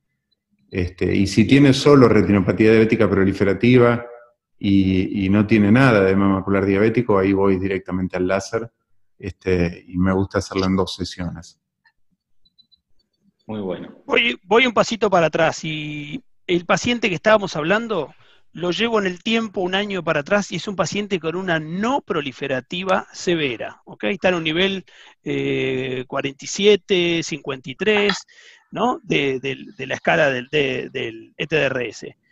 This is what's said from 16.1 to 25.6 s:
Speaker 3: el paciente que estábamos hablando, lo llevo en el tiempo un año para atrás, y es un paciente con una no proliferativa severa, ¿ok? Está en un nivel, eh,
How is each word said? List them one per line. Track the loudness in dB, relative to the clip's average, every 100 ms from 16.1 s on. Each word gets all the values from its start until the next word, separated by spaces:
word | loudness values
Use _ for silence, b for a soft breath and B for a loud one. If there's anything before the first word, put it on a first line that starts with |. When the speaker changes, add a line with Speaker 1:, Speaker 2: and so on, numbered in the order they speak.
| -14 -16 _ -4
Speaker 3:
el | -2 0
paciente | -2 0 -2 -2
que |
estábamos | 0 4 4 2
hablando, | -4 -2 -2 -2 -6 -6 -12 b b _ -8
lo | -4
llevo | -2 0 0
en | -2
el | -4
tiempo | -2 -2 -2 -6
un | -4
año | -4 -4 -6
para | -4 -4
atrás, | 0 -2 -2
y | -8
es | -8
un | -4
paciente | -4 -4 -4 -4
con | -4
una | -6 -2 -4
no | -4 -6 -2 -4
proliferativa | -4 -6 -6 -8 -6 -6 -6 -8 -2 -2 -4
severa, | -8 -2 0 -2 -4 -10 -14
¿ok? | -20 -8
Está | -6 -2 0
en | 0
un |
nivel, | -2 0 -2 -2 -10 B B B
eh, | -8 -4 -4 -2